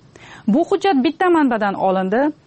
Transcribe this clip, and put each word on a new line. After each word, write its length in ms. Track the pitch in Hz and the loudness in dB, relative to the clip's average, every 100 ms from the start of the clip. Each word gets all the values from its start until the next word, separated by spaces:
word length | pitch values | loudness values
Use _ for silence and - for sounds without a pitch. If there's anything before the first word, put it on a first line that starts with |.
| - - - - - | -14 -20 -20 -8 -2
Bu 160 | 233 339 | 0 0
hujjat 340 | 381 392 285 | 0 0 0
bitta 260 | 285 311 370 | 0 0 0
manbadan 440 | 339 277 233 202 | 2 2 0 -2
olindi. 480 | 196 190 190 190 220 294 - | -2 -2 0 0 0 -2 -4